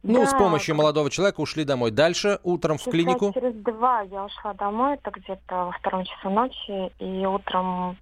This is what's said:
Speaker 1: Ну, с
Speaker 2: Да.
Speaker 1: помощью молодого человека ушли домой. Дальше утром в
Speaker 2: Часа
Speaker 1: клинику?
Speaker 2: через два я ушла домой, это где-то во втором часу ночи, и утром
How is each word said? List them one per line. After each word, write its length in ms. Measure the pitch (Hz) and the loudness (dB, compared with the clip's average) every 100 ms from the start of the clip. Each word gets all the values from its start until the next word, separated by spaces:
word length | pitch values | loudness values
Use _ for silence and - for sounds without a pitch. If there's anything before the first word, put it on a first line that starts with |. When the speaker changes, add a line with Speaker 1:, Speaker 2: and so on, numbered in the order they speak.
Speaker 1:
Ну, 240 | 190 240 202 | 4 4 6
с 60 | |
Speaker 2:
Да. 60 | 269 | 6
Speaker 1:
помощью 380 | 196 151 - 151 | 4 4 0 2
молодого 340 | 151 151 143 | 4 4 0
человека 320 | - 196 170 | 2 0 0
ушли 240 | 147 156 143 | -4 -2 -2
домой. 260 | 131 120 | 2 2
Дальше 480 | 110 160 175 208 202 | 4 4 4 0 0
утром 340 | 180 175 160 151 | 0 0 0 -2
в 20 | |
Speaker 2:
Часа 120 | - | 0
Speaker 1:
клинику? 420 | 160 170 254 202 | 2 2 2 2
Speaker 2:
через 200 | 247 247 226 | 0 -2 -2
два 440 | 214 220 254 240 | -6 0 2 2
я 200 | 196 196 | -2 -8
ушла 300 | 202 - 214 | -10 -8 -10
домой, 400 | 196 202 214 269 | -4 -4 0 0
это 180 | 277 208 | 0 -6
где-то 540 | 202 - 190 - 185 180 | -10 -12 -12 -6 -6 -4
во 60 | |
втором 320 | 185 196 185 185 | -4 -4 -2 -6
часу 240 | - 196 | -8 -2
ночи, 640 | 202 254 - - 196 185 - | 0 0 -4 -8 -8 -8 -8
и 260 | 185 190 190 | -8 -4 -2
утром 720 | 196 190 185 185 180 180 185 | -2 -2 -2 -2 -4 -6 -6